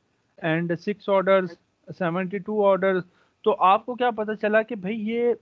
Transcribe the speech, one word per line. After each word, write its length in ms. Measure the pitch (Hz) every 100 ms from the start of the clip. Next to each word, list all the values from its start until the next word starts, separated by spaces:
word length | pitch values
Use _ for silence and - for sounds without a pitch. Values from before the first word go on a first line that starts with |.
| _ _ _ _ 165
and 260 | 165 170
six 240 | 165 - 208 -
orders, 400 | 196 185 196 180 170 _ _ -
seventy 480 | - 175 175 185 202
two 180 | 185 214
orders। 440 | 202 190 196 185 175 _ _ _
तो 80 | 214
आपको 440 | - 180 208 254 240
क्या 160 | 247
पता 240 | 220 214 214
चला 280 | 214 214
कि 120 | 220 226
भाई 200 | 180 226
ये 400 | 208 233 240 220